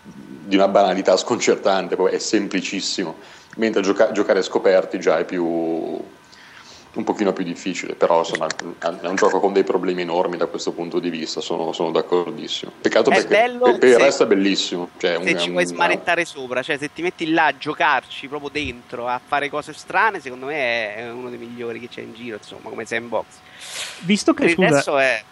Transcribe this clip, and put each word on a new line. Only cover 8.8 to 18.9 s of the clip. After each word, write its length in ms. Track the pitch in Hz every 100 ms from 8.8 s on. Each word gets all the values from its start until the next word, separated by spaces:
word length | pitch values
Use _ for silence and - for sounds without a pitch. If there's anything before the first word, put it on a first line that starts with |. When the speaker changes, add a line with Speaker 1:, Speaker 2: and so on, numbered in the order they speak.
| 85 90 85
Speaker 1:
un 80 | 98
gioco 240 | 101 92
con 120 | 98
dei 120 | 98
problemi 400 | 92 95 92 90
enormi 340 | 87 85 87 85
da 80 | 85
questo 280 | - -
punto 260 | 85 85 87
di 100 | 87
vista, 320 | 80 78 -
sono, 300 | - 85 82
sono 180 | 78 82
d'accordissimo. 840 | 82 - 90 85 78 82 - - -
Peccato 280 | - 113 113
Speaker 2:
È 60 | 190
Speaker 1:
perché 140 | -
Speaker 2:
bello 340 | 208 240 247
Speaker 1:
per, 140 | 247 -
per 100 | 127
il 60 | 120
Speaker 2:
se, 60 |
Speaker 1:
resto 220 | 139 -
è 40 | 131
bellissimo, 600 | 98 98 92 - 90 87 -
cioè, 200 | 90 85
Speaker 2:
se 80 | 92
Speaker 1:
un, 80 | 170
Speaker 2:
ci 80 | 87
Speaker 1:
un, 60 |
Speaker 2:
puoi 120 | 175 175
smanettare 580 | 175 175 - - 170 170
sopra, 360 | 143 127 123
cioè 160 | 131 143
se 160 | 147
ti 80 | -
metti 300 | 175 - 160
là 140 | 165 156
a 120 | 135
giocarci 680 | 143 147 165 135 - - 135
proprio 220 | 147 143
dentro, 560 | 151 139 120 -